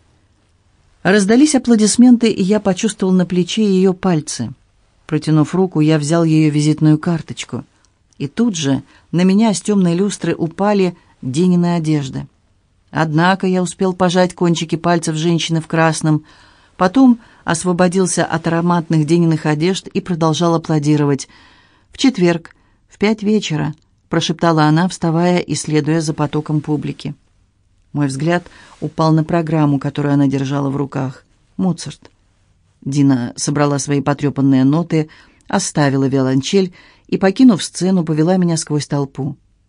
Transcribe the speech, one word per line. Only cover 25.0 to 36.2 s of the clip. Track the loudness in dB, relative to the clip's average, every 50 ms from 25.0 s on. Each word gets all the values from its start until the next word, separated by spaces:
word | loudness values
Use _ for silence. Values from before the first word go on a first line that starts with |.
| -2 -2 0 2 2 2 0 0
и | -2 -4 -6
следуя | -6 -4 -2 -2 0 0 0 -2 -2
за | -2 -4 -4
потоком | -4 -4 -4 -4 -6 -4 -2 -4 -4
публики. | -2 -4 -6 -4 -6 -8 -10 -10 -12 -12 -12 _ _ _ _ _ _ _ _ _ _ _ _ _ _ _
Мой | -4 -4 -4
взгляд | -2 -2 -4 -2 -2 -2 -2 -4 -8 -20 -20 -20 -20 -16 -10
упал | -10 -8 -4 0 2 2
на | 2 2 2
программу, | 0 -2 -2 -2 0 0 0 2 2 0 0
которую | -2 -4 -6 -4 -2 0 2
она | 2 2
держала | 2 0 -2 -4 -2 -4 -4 -4 -4
в | -4
руках. | -4 -6 -6 -6 -6 -8 -8 -10 -14 _ _ _ _ _ _ _
«Моцарт». | -4 -2 -2 -2 -4 -8 -16 -16 -18 -20 -20 _ _ _ _ _ _ _ _ _ _ _ _ _ _
Дина | -10 -4 0 2 2 2 2 2 -2 -6 -8
собрала | -8 -6 -4 -2 0 0 0 0 -2
свои | -4 -2 -4 -2
потрепанные | -2 -2 -4 -2 -2 -4 -2 0 2 2 4 4 4
ноты, | 2 2 0 -2 -2 -2 -2 -2 -4 -10 -20 -20 _ _ _ _ -4
оставила | -4 -4 -4 -2 -2 0 0 0 0 0 0
виолончель | 0 0 0